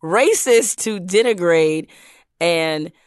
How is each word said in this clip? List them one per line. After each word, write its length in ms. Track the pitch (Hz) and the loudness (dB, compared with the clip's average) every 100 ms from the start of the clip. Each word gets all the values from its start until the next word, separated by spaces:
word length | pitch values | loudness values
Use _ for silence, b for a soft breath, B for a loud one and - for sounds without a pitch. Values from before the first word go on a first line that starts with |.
racist 760 | 160 190 294 453 - 233 233 - | -2 2 2 2 2 2 2 -4
to 140 | - 208 | -6 -6
denigrate 840 | 180 196 240 208 175 165 156 156 - B B B B - | -2 0 2 0 2 2 2 0 -6 B B B B -6
and 500 | 170 165 160 156 165 - | -2 0 -2 -4 -8 -14